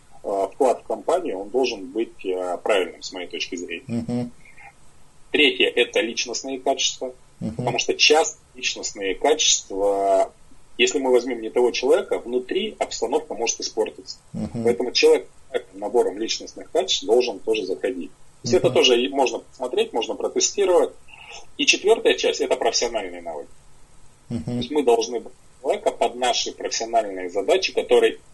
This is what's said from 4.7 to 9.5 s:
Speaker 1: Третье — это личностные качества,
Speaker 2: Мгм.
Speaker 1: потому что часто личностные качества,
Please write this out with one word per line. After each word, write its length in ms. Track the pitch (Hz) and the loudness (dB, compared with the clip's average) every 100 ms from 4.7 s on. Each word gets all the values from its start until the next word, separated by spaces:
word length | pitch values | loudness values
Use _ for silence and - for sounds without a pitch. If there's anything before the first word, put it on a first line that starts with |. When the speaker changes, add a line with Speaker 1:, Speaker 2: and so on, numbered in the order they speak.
| - - - - - - | -20 -20 -20 -20 -20 -4
Speaker 1:
Третье — 380 | - 139 - 101 | 2 2 4 2
это 260 | 123 117 - | 2 0 0
личностные 600 | 113 113 123 110 135 135 | -2 -4 -6 -6 -8 -4
качества, 540 | 139 135 - - 127 - - - | -2 -2 -2 -4 -10 -12 -20 -10
Speaker 2:
Мгм. 160 | 113 113 | -8 -4
Speaker 1:
потому 220 | 123 - | -4 -2
что 160 | - | -2
часто 420 | - - 151 - - _ | 2 4 4 2 -4 _
личностные 600 | 127 - 107 92 107 98 | -10 -8 -6 -8 -6 -4
качества, 1160 | 92 143 151 - | 0 2 2 2